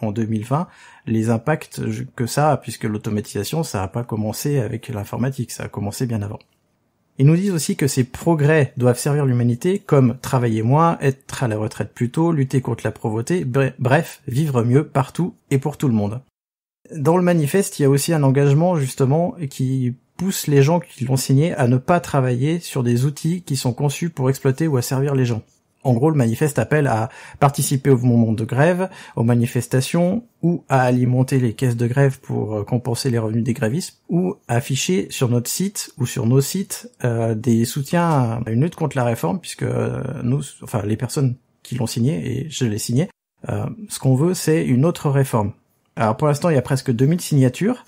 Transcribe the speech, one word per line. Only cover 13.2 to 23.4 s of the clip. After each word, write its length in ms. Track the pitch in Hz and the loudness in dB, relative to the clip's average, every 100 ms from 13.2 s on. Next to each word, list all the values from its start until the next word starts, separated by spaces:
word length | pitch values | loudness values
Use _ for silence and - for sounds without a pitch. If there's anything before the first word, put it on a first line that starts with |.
| 113 180 | -2 -2
bre-, 300 | 147 123 131 - | 0 0 0 0
bref, 440 | 120 139 - - - | 2 2 0 -8 -6
vivre 360 | 120 160 127 | -2 0 2
mieux 240 | 117 127 156 | 4 2 2
partout 460 | - 147 - 175 - _ | -2 -2 -2 -4 -6 _
et 60 | 139 | -2
pour 200 | 151 - | -2 -2
tout 120 | 147 | 0
le 60 | 110 | 0
monde. 260 | 104 110 - _ _ _ _ _ _ 165 | 0 -6 -12 _ _ _ _ _ _ -4
Dans 220 | 135 175 | 2 4
le 60 | |
manifeste, 560 | 175 175 143 190 196 - | 4 2 2 0 0 0
il 20 | |
y 40 | 143 | 2
a 40 | |
aussi 240 | 139 - | 4 2
un 100 | 165 | 2
engagement, 540 | 135 131 143 139 175 175 | 4 4 4 4 4 2
justement, 580 | 135 - 131 151 175 175 147 | -2 0 2 2 0 -4 -10
qui 460 | - 131 131 123 123 _ - | -4 -2 0 -2 -4 _ -6
pousse 320 | 185 185 - | -4 -4 2
les 160 | 143 | 4
gens 160 | 139 175 | 4 2
qui 240 | - - | -2 -8
l'ont 140 | 127 131 | -2 -2
signé 360 | - 135 165 - | 2 2 2 0
à 120 | 123 | 2
ne 100 | 127 | 2
pas 220 | - 175 | 2 0
travailler 600 | 170 143 127 123 139 170 | 2 0 0 0 0 -2
sur 240 | - 135 | -4 -2
des 200 | 120 120 | 0 2
outils 380 | 135 143 160 180 | 0 -2 -4 -4